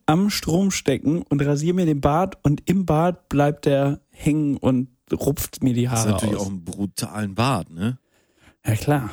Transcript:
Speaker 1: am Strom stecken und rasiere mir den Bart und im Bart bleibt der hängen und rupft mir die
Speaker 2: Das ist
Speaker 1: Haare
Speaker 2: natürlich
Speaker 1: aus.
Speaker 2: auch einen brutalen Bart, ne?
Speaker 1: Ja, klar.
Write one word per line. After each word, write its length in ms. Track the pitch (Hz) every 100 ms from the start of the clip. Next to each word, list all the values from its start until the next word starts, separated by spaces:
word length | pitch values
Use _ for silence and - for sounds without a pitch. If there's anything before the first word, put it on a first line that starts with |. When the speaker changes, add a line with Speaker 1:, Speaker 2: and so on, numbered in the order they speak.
| -
Speaker 1:
am 240 | 165 208
Strom 420 | - - 165 196
stecken 500 | - - 135 135 170
und 200 | - 143
rasiere 340 | 143 147 165 185
mir 100 | 165
den 160 | 143
Bart 360 | 143 156 190 -
und 240 | 143 147 -
im 160 | 190 170
Bart 440 | 151 175 170 -
bleibt 360 | 139 147 147 151
der 360 | 139 139 147 _
hängen 480 | - 156 151 143 135
und 320 | 127 127 131 _ -
rupft 520 | - - 143 - -
mir 100 | 131
die 120 | 120 123
Speaker 2:
Das 80 |
ist 60 | 113
Speaker 1:
Haare 120 | 110
Speaker 2:
natürlich 240 | 92 107 101
Speaker 1:
aus. 60 |
Speaker 2:
auch 80 | 98
einen 160 | 95 85
brutalen 680 | 98 101 - 110 107 101 95
Bart, 340 | 127 110 78
ne? 260 | 82 110 127 _ _ _ _ _ _ -
Speaker 1:
Ja, 100 | 110
klar. 340 | - 147 107